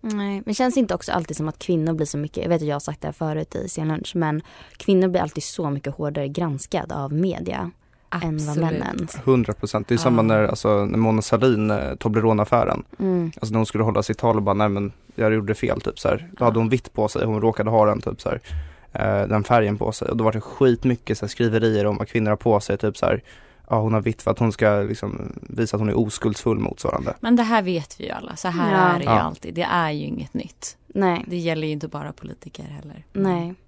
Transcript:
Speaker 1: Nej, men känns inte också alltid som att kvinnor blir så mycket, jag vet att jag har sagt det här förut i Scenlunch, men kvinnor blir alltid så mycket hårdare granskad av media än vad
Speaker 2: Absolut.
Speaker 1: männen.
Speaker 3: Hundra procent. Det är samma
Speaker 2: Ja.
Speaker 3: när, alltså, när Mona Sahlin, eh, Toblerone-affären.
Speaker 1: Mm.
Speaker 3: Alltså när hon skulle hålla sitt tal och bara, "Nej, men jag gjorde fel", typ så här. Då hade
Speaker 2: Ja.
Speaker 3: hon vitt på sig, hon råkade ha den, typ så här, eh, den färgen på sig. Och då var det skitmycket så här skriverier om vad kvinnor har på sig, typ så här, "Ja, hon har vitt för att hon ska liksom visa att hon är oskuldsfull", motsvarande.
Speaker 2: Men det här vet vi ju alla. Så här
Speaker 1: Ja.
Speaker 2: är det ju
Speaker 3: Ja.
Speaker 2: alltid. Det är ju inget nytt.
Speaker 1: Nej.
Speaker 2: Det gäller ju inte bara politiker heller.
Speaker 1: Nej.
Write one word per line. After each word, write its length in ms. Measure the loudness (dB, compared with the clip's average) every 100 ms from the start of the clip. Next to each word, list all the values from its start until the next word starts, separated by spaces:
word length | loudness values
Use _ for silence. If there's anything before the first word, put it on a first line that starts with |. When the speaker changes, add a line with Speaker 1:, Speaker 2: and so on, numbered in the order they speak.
Speaker 1:
Nej, 400 | -4 -4 -4 -4 -4
men 100 | 0
känns 220 | 2 4
inte 180 | 2 0
också 160 | -2
alltid 260 | -4 -4 -4
som 100 | -4
att 120 | -6
kvinnor 340 | 0 0 2
blir 120 | 0 -2
så 120 | -4
mycket, 260 | -6 -4
jag 60 | 0
vet 120 | 0
att 60 | 0
jag 80 | -4
har 40 |
sagt 220 | -4 -8
det 60 | -8
här 60 |
förut 420 | -6 -4 -4 -6 -8
i 120 | -8
Scenlunch, 420 | -4 -2 -4 -4 -2
men 260 | 0 -2 -6 -20 -20 -10
kvinnor 300 | 2 4 4
blir 140 | 2
alltid 220 | -2 -4
så 260 | -6 -4 -4
mycket 260 | -4 -6 -6
hårdare 320 | -4 -4 -4
granskad 640 | -4 -2 -4 -4 -6 -4
av 220 | -6 -4
media 580 | 0 0 -2 -4 -6 -6 -10 _ _ _ -6
än 160 | -4 -2
vad 120 | -2
Speaker 2:
Absolut. 120 | 0 0 0
Speaker 1:
männen. 280 | -4 -4 -6 -4
Speaker 3:
Hundra 300 | 2 4 2
procent. 340 | -2 -4 -4 0
Det 80 | 2
är 20 |
samma 200 | 4 4
Speaker 2:
Ja. 40 |
Speaker 3:
när, 200 | 6 4
alltså, 420 | 4 2 2 2 2
när 120 | 2
Mona 240 | 2 2
Sahlin, 500 | 2 4 4 4 2
eh, 240 | 0 -2 -4
Toblerone-affären. 880 | 0 2 4 4 4 2 2 0 -6 -4
Speaker 1:
Mm. 320 | 0 0 -2 -4
Speaker 3:
Alltså 160 | -2
när 60 | 0
hon 60 | 0
skulle 180 | 2
hålla 200 | 2 2
sitt 140 | 0 0
tal 180 | 2 2
och 80 |
bara, 100 | 2 2
"Nej, 140 | 2
men 220 | 0 -4 -8 _ 0
jag 180 | 2
gjorde 220 | 2 0 -2
fel", 260 | 0 -2
typ 180 | -4 -2
så 80 | -2
här. 220 | -2 -4 0
Då 80 | 2
hade 100 | 2
Speaker 2:
Ja. 40 |
Speaker 3:
hon 80 | 2
vitt 240 | 0 -2
på 140 | -2 -2
sig, 180 | 0 -2
hon 160 | 2
råkade 280 | 0 2 2
ha 160 | 4 4
den, 160 | 2
typ 200 | -4 -6
så 80 | -4
här, 120 | -6 -6 -10 -10 -16 -14
eh, 340 | -4 0 0 2
den 160 | 0
färgen 340 | 4 4 4 0
på 140 | -2
sig. 160 | -4 -2
Och 100 | 2
då 60 |
var 80 | 2
det 100 | 0
skitmycket 760 | -6 2 4 4 2 0 -2 -4
så 80 | -4
här 40 |
skriverier 560 | 0 2 4 2 2 2
om 120 | 0
vad 100 | -2
kvinnor 220 | 0 0
har 80 | 2
på 220 | 2 2
sig, 180 | 2 -2
typ 200 | -2 0
så 80 | 0
här, 180 | 0 -4 -20 -20 _ -2
"Ja, 100 | 0
hon 140 | 2
har 80 | 2
vitt 200 | 0 -2
för 100 | -2
att 80 | 0
hon 120 | 0
ska 180 | 4 4 4
liksom 500 | 0 -4 -6 -8 -10 -12
visa 360 | -12 -4 -2 0
att 40 |
hon 80 | 0
är 80 | 2
oskuldsfull", 640 | 0 0 -4 -2 -2 0
motsvarande. 540 | -2 -4 -4 -4 -4 -4
Speaker 2:
Men 160 | 2 2
det 80 |
här 180 | 4 0
vet 380 | 0 -4 -6 -12
vi 40 | -10
ju 60 |
alla. 240 | -10 -10 -8
Så 120 | -6
här 240 | -2 2
Speaker 1:
Ja. 60 | 4
Speaker 2:
är 160 | 4 4
det 60 | 2
ju 40 |
Speaker 3:
Ja. 80 | 2
Speaker 2:
alltid. 340 | 2 -4 -10
Det 140 | -6 -2
är 200 | 0 0
ju 140 | -2 -6
inget 280 | -8 -8
nytt. 440 | -8 -10 -12 -16 -16 _
Speaker 1:
Nej. 380 | 0 2 2 -2
Speaker 2:
Det 100 | -4
gäller 300 | -2 -2 -2
ju 60 |
inte 140 | -4 -6
bara 260 | -10 -12
politiker 500 | -12 -16 -16 -18 -16
heller. 420 | -16 -14 -16 -20 -12
Speaker 1:
Nej. 400 | 0 0 0 -2 -10